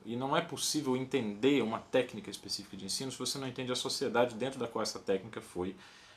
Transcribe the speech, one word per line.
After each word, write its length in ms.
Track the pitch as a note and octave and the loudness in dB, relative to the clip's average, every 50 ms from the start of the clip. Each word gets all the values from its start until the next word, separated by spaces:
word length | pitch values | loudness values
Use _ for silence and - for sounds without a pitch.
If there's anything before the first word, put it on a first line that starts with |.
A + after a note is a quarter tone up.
| - | -10
E 100 | A2 A#2 | -6 -4
não 220 | B2 C3 C3+ D3+ E3+ | -4 -2 0 2 0
é 20 | |
possível 560 | E3+ - - - - - - D3+ C#3+ C3 B2+ | 0 0 -2 -2 -2 0 0 0 2 2 2
entender 680 | B2+ C3 C3 - C3+ A2+ G#2 G2+ G#2 A#2 C3+ C#3+ C3 | 0 0 0 0 0 0 0 0 4 6 6 6 6
uma 180 | A2+ A2 A2 G2+ | 4 2 0 -4
técnica 520 | - - - C3 B2 - - G#2+ F#2+ G#2 | -2 2 2 2 2 2 -2 -10 -10 -10
específica 460 | G2 - - G2+ - - F#2 - - F#2+ | -10 -10 -8 -6 -6 -6 -6 -8 -12 -10
de 80 | G2 | -6
ensino 260 | F#2+ - - C3+ C3 | -4 -4 -4 -4 -4
se 80 | B2 - | -6 -4
você 180 | B2+ B2 - C#3+ | -4 -4 -2 -2
não 80 | C3+ B2+ | -4 -4
entende 240 | B2 C3 B2+ A#2+ B2+ | -4 -4 -2 -2 0
a 20 | |
sociedade 600 | B2 - C3 - - C#3+ A#2+ A2+ A#2+ B2 A#2+ A2+ | 0 0 -2 -2 0 0 4 6 6 6 6 4
dentro 220 | G#2+ B2 C3 B2+ B2+ | 0 -4 -4 -2 -4
da 120 | A#2 A#2 | -4 -4
qual 120 | - A2+ | -2 -2
essa 180 | A2 G#2+ - G2 | -2 -2 -4 -4
técnica 420 | - - G2 F#2+ - A2+ - A2+ | 0 0 0 0 0 -4 -10 -10
foi 340 | G#2 - - F2+ F2+ F#2+ F#2+ - - - - - - - - | -10 -8 -4 -4 -4 -4 -4 -8 -14 -20 -20 -20 -20 -20 -20